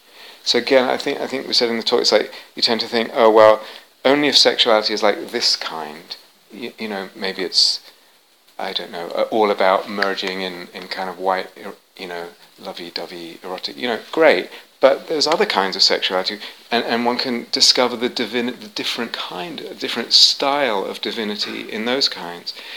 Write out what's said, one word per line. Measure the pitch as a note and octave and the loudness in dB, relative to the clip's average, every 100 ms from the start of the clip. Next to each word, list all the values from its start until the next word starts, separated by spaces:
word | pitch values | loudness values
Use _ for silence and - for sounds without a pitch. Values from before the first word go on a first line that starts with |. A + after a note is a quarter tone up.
| _ - - - | _ -20 -20 -10
So | - B2 | 0 0
again, | A#2 C3 B2+ | 4 4 4
I | C3 | 0
think, | C#3+ C#3 | -2 -4
I | C#3 | -6
think | C3 B2 | -6 -2
we | |
said | G#2+ A#2 | 0 0
in | A2+ | 0
the | |
talk, | - A#2+ | 0 2
it's | - | 4
like | A2 - - - - | 2 2 -8 -16 -2
you | |
tend | - A2+ | 0 0
to | A#2 | 0
think, | A#2 A2+ | -2 -2
"Oh, | C3+ A2+ | 6 8
well, | A2 G#2+ G#2+ - - - _ C3 | 10 10 8 2 -16 -20 _ 2
only | C#3+ C#3+ | 4 4
if | - | 4
sexuality | B2 - B2 G#2+ G#2+ | 4 4 4 4 2
is | G#2+ | 2
like | G#2+ G2+ - | 2 0 -4
this | A#2 - - | -2 0 -2
kind, | - E2 D2+ D2+ - - - _ _ | -4 -8 -10 -12 -16 -18 -18 _ _
you, | G2+ A#2 - | -14 -14 -10
you | A2 | -8
know, | G2 F#2+ A2 | -6 -8 -8
maybe | F#2+ F#2 | -6 -4
it's, | F2+ - - - - _ _ _ _ _ _ - | -2 2 2 0 -10 _ _ _ _ _ _ -10
I | F#2+ | -8
don't | F#2 F2 | -6 -8
know, | F2 E2+ | -10 -6
uh, | - - | -2 0
all | A2+ G#2 | 2 2
about | G2+ F#2+ G2 - | 4 4 4 0
merging | G#2 G2 F#2+ F#2+ F#2+ | -2 -2 -2 -6 -6
in, | F#2 F2 F2 | -6 -8 -14
in | G2 F#2 | -14 -12
kind | - F#2+ | -8 -8
of | F2+ | -4
white, | F#2 F#2 F#2+ - G2+ | -2 -2 -4 -14 -16
er, | - _ - | -16 _ -16
you | F#2 | -12
know, | F2 E2+ - - _ | -10 -12 -16 -20 _
lovey-dovey | G2 F2+ F2 F2+ E2+ F2 E2+ E2 | -14 -12 -12 -10 -12 -12 -14 -14
erotic, | F#2 F2+ - - | -12 -10 -10 -6
you | B2 | -4
know, | G#2+ - | -4 -4
great." | D#3+ D#3 F2+ - - - - | 4 4 4 0 -12 -20 2
But | C3 C#3 - | 4 4 -2
there's | D#3 D3 | -2 0
other | F3+ G#3 | 0 0
kinds | G2 F#2+ F#2+ | 2 0 2
of | |
sexuality, | - F2+ - F#2 F#2 G#2 - - - | 2 2 0 -2 -2 -6 -12 -18 -2
and, | A#2 C#3+ | -2 0
and | A#2 A#2+ | 0 0
one | B2 | 0
can | C3 A#2+ A#2 | -2 -4 -4
discover | C3+ - - B2 A#2 | 2 4 4 2 0
the | A#2+ | -4
divin-, | - A2 B2 B2 A#2 | -4 -4 -2 -2 -6
the | G#2+ | -12
different | - - - A2+ | -8 -6 -6 -6
kind, | - - F3+ F3 D3 | -8 -8 -8 -8 -10
a | - - | -12 -8
different | - A#2+ A#2 | -6 -6 0
style | - - - C#3 C#3+ C3 G2+ - | 4 4 2 0 0 0 0 -4
of | G2 | -6
divinity | A2 A2+ G#2 G#2 A2 A2 G#2 | -6 -6 -6 -6 -8 -8 -8
in | A2+ | -6
those | A#2 C3+ - | -4 -2 -2
kinds. | G2+ F2 F2 - - - | -4 -10 -12 -14 -14 -14